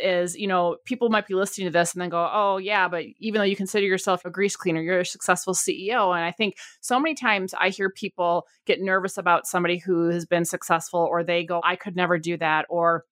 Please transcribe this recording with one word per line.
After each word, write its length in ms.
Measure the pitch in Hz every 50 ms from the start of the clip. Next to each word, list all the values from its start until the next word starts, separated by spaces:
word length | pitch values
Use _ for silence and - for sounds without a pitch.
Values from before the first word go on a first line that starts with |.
is, 340 | - 190 180 175 180 180 175
you 120 | - 202
know, 300 | 196 185 180 175 175 - - _
people 240 | - 254 240 240 233
might 180 | 220 208 202
be 80 | - 190
listening 320 | 185 202 196 - 196 190
to 40 | 175
this 220 | 156 170 170 165 -
and 80 | 180
then 80 | 180 175
go, 180 | 170 170 170 - -
"Oh, 240 | 214 202 202 190
yeah, 300 | 196 190 202 214 196 185
but 180 | 175 175 170 156 - - -
even 180 | 196 220 208
though 80 | 214 202
you 100 | 196 196
consider 300 | 190 190 185 - 214 202
yourself 400 | 196 190 185 - 202 185 175 -
a 60 | 180
grease 240 | 165 185 202 196 -
cleaner, 260 | - - 180 160 160
you're 200 | 160 170 185 180
a 40 | 180
successful 480 | - - - - - 180 175 - 190 180
C 360 | - - 196 165 - 185 202
E 40 | 240
O." 200 | 247 202 185 180
And 120 | 170 165
I 60 | 170
think 240 | 175 - 220 196 - - - - - _
so 180 | - - 247 262
many 140 | 294 320 302
times 400 | - 254 220 208 196 190 190 - -
I 100 | 180 185
hear 220 | 190 - 196 190
people 560 | - - 208 190 - - 175 170 170 170 - _ _ _ _
get 160 | - 185 170
nervous 380 | 190 190 190 190 185 190 - 196
about 260 | 175 180 175 160 -
somebody 320 | - - 180 175 175 180
who 320 | 175 170 190 180 170 170 170
has 160 | 170 175 165
been 200 | - 175 170 170
successful, 560 | - - 170 - - 170 165 - - - 175
or 220 | 170 143 175 170 170
they 200 | 170 170 175 170
go, 180 | 170 175 170 -
"I 120 | 175 185
could 200 | 185 - 208 170
never 220 | 180 180 170 175
do 180 | 165 160 170 175
that," 280 | 165 165 156 156 156 156
or 380 | - 175 170 170 170 170 160 - _